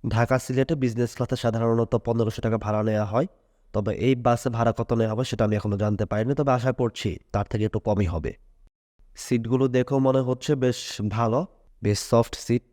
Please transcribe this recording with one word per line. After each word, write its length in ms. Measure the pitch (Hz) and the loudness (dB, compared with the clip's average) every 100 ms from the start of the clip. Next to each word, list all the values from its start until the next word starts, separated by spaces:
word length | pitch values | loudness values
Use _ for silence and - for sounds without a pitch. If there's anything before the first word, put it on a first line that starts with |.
| 120 | 0
ঢাকা 300 | 110 117 127 | 0 2 0
সিলেটে 360 | - 131 135 156 | 0 0 0 0
বিজনেস 400 | 127 113 120 - | 0 0 -2 -2
ক্লাসে 200 | 120 127 | -4 -2
সাধারণত 600 | 120 113 117 117 113 117 | -2 0 2 2 2 0
পনেরোশো 460 | - 117 110 - | 0 0 0 0
টাকা 160 | 113 110 | -2 -2
ভাড়া 260 | 107 107 | 0 0
নেওয়া 220 | 110 107 104 | 0 0 0
হয়, 220 | 110 180 _ _ _ _ | 0 -2 _ _ _ _
তবে 200 | 104 107 | -4 -2
এই 220 | - 120 127 | 0 2 2
বাসে 340 | 120 120 131 | 2 0 -2
ভাড়া 220 | 113 117 | 0 0
কত 220 | 110 113 | 0 -2
নেওয়া 200 | 117 110 | 0 0
হবে 100 | 110 | -2
সেটা 220 | 127 110 107 | -4 0 0
আমি 100 | 104 | 0
এখনো 220 | 107 101 | 0 0
জানতে 280 | 107 104 104 | 0 0 -2
পারিনি, 300 | 107 113 139 | -2 -2 0
তবে 160 | 139 | 2
আশা 200 | 123 127 | 2 0
করছি 460 | 123 120 - 107 - _ | 0 -2 -2 -6 -6 _
তার 140 | 101 101 | -4 -2
থেকে 160 | 110 107 | -2 0
একটু 140 | 107 | -2
কমই 260 | - 101 92 | 0 2 0
হবে। 280 | 82 - - - _ - _ _ _ - - | 0 -6 -10 -20 _ -20 _ _ _ -20 -18
সিটগুলো 520 | - 123 113 127 131 | -2 -2 2 2 2
দেখেও 320 | 127 123 139 | 2 2 2
মনে 200 | 135 131 | 4 2
হচ্ছে 360 | 127 127 - 143 | 0 -2 -2 2
বেশ 460 | 127 117 - - 104 | 2 0 -8 -6 -4
ভালো, 360 | 110 117 120 185 _ _ _ | 0 0 0 -4 _ _ _
বেশ 160 | 101 104 | -2 0
সফট 360 | - 117 113 - | 2 2 2 -4
সিট 280 | - 120 _ | -2 -2 _